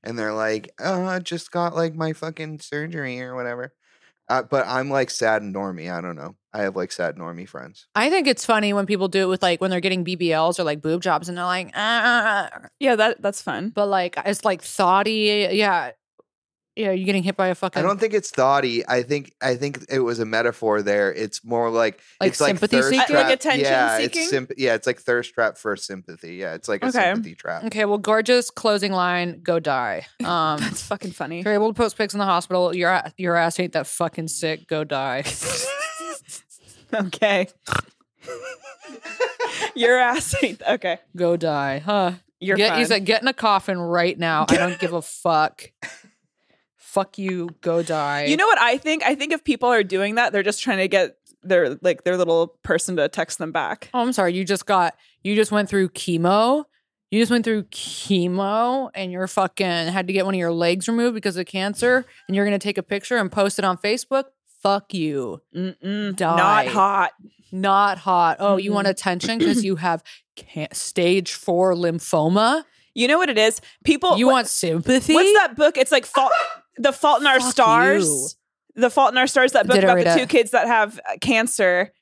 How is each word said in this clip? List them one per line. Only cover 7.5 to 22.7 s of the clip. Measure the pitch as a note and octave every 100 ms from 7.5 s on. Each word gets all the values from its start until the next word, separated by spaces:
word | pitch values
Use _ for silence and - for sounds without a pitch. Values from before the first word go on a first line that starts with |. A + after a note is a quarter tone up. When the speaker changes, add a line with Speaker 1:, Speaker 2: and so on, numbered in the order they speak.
| C#2 B1+ - _ G3+
Speaker 2:
I | B3+
think | F#4 C#4
it's | B3 -
funny | A3 G#3
when | G3+ F#3+
people | G3+ F#3+
do | G3
it | F#3
with, | F#3
like, | F#3 F3
when | F#3+
they're | F3+
getting | F#3 F#3 F3
B | F3+
B | F3
Ls | D#3+ E3 F3
or, |
like, | E3 D3+
boob | D#3 E3+
jobs | F#3 D#3 E3+
and | F3
they're | F3+
like, | F#3 F3+ -
"Ah, | G#3+ A#3 A3+
ah, | A#3+ A3 G3+ F3 -
ah." | - _
Speaker 3:
Yeah, | C#4 A3+
that, | A3 -
that's | G3+ G3+
fun. | - A#2+ G3
Speaker 2:
But, | A3+ G3+
like, | F#3+ F3+ - -
it's, | - A3
like, | E3
thoughty. | - - F3+ F#3+ G3+ A3 G#3 G#3 G3+
Yeah. | F#3+ G#3 F3 B2+ - _ _ _ _ _ _ _ -
Yeah, | G#3
you're | F#3+ F#3+
getting | G3
hit | F3+ F#3+
by | F#3
a | F3
fucking | F#3 -
Speaker 1:
I | F3+
don't | G3+
think | A3+
it's | G#3 -
thoughty. | - C3 C#3 C3 A#2+ -
I | B2+
think, | A#2+ D3 C3+ _
I | C3+ B2
think | C#3+ B2 -
it | C3+
was | A#2+ A#2
a | A2
metaphor | A2 A#2 A2+ A2 G#2+
there. | G2+ G#2 G2
It's | E2 G#2+ -
more | A2+ A#2 A#2
like, | A2+ A2 - _ _
Speaker 2:
Like | F#3+
Speaker 1:
it's | -
like | D3 F#3+
Speaker 2:
sympathy | G#3